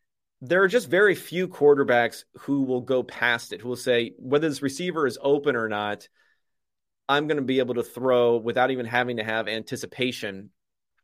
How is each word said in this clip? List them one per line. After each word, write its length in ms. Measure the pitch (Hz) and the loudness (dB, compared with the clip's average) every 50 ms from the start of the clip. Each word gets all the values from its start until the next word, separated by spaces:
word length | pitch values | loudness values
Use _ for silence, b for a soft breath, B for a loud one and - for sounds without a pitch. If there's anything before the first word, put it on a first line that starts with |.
| b b _ _ _ _ _ - | b b _ _ _ _ _ -16
There 200 | 135 127 170 185 196 | -4 0 2 2 2
are 40 | 190 | 4
just 220 | 190 247 202 131 | 2 0 0 2
very 260 | 147 185 208 208 175 | 2 4 4 4 2
few 320 | - - - 156 175 185 180 | 0 -4 -8 -6 -4 -4 -4
quarterbacks 800 | - - 143 147 143 139 135 - 123 120 120 113 - - - _ _ - | -2 4 6 6 6 6 6 4 4 4 4 2 -2 -8 -20 _ _ -16
who 240 | - - 139 143 135 | -6 -4 -2 -2 0
will 180 | 127 127 123 | 0 -2 -4
go 220 | 120 123 131 127 123 | -2 0 -2 -2 -2
past 480 | 127 - - 120 120 120 117 - - | -4 -6 -2 0 0 0 0 -4 -8
it, 100 | 101 90 | -14 -12
who 80 | 107 120 | -8 -8
will 60 | 123 | -8
say, 380 | 117 - 131 123 120 120 110 - - | -6 -2 0 2 2 0 -2 -8 -14
"Whether 300 | 117 127 135 147 160 160 | -8 -2 -2 0 0 0
this 140 | 143 135 | -4 -2
receiver 460 | 143 135 131 - 175 180 170 160 147 127 | -6 -6 -6 -4 -8 -6 -4 -2 -2 -2
is 100 | - - | -2 -2
open 340 | - 139 143 147 143 147 127 | 0 0 0 0 0 0 -2
or 120 | 117 113 110 | -2 -2 -4
not, 400 | 107 104 104 104 104 101 - _ _ _ _ _ _ _ _ _ _ _ _ _ _ _ _ _ _ _ _ - | -4 -4 -4 -4 -6 -8 -12 _ _ _ _ _ _ _ _ _ _ _ _ _ _ _ _ _ _ _ _ 0
I'm 180 | 139 147 151 151 | 0 0 2 0
gonna 140 | 156 147 | -2 -2
be 180 | 135 131 131 131 | 0 0 0 0
able 160 | 127 123 120 | 0 0 0
to 80 | 120 113 | -4 -4
throw 540 | - - 120 123 131 123 123 120 120 120 117 | -6 -6 -6 0 2 4 4 4 4 4 2
without 340 | 107 117 117 123 127 131 | 0 -2 0 2 2 2
even 140 | 135 123 120 | 0 -2 -6
having 320 | 110 123 123 123 123 120 117 | -2 -2 -2 0 0 -2 -6
to 60 | 107 | -4
have 240 | 110 110 113 110 104 | -4 -2 -4 -2 -4
anticipation 1040 | 110 113 110 - 127 117 - 95 - - 127 127 120 - - 104 98 95 101 104 _ _ _ _ _ _ _ _ _ _ | -6 -6 -8 -8 -10 -10 -10 -12 -6 -4 -4 -4 -4 -6 -8 -10 -10 -12 -16 -20 _ _ _ _ _ _ _ _ _ _